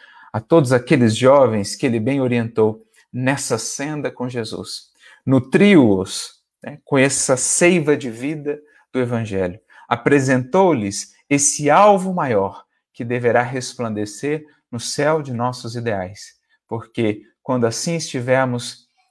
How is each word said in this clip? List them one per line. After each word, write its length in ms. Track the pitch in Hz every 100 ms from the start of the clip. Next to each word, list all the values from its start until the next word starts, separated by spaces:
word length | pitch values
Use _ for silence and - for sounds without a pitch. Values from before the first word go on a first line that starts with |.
| - - -
a 100 | 110
todos 320 | - 165 123
aqueles 420 | 127 120 139 117 107
jovens 600 | 127 143 123 107 101 -
que 100 | 135
ele 140 | 113
bem 200 | 113 139
orientou 680 | 127 120 117 113 110 107 _ _ _
nessa 460 | 123 127 135 - 113
senda 540 | - - 143 151 139
com 160 | - 123
Jesus. 640 | 120 110 92 98 - - _ - - -
Nutriu-os, 1160 | 135 131 - 202 180 117 95 95 - - - _ _
né, 180 | 117 -
com 140 | - 139
essa 400 | 135 - - 127
seiva 580 | - - 175 180 147 139
de 160 | 127
vida 480 | 113 135 156 143 151 - _ _
do 80 | 131
Evangelho. 600 | 120 117 107 98 90 104 _ - -
Apresentou-lhes 1300 | 120 139 143 131 127 127 185 190 135 101 98 - _ _
esse 400 | 143 - - 143
alvo 440 | 165 208 196 185
maior 520 | 180 139 104 98 - _ _ _
que 140 | - 120
deverá 360 | 123 120 120
resplandecer 1040 | 123 131 127 - 117 107 104 - 143 151 151 _ _
no 100 | 117
céu 420 | - - 147 156
de 120 | 135
nossos 420 | 117 123 123 117 117
ideais. 580 | 117 101 92 101 - _ _ _ _
Porque 540 | 113 - - 110 107 - _
quando 240 | - 127 117
assim 300 | 113 170 165
estivermos 920 | 160 131 123 131 131 120 - - _ _ _